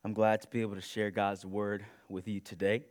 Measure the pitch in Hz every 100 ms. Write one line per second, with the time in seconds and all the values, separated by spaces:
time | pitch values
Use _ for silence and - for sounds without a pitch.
0 | 107 104 110 107 - 117 110 98 90 110
1 | 104 104 101 98 95 101 104 101 104 -
2 | _ 95 101 101 - 87 98 113 -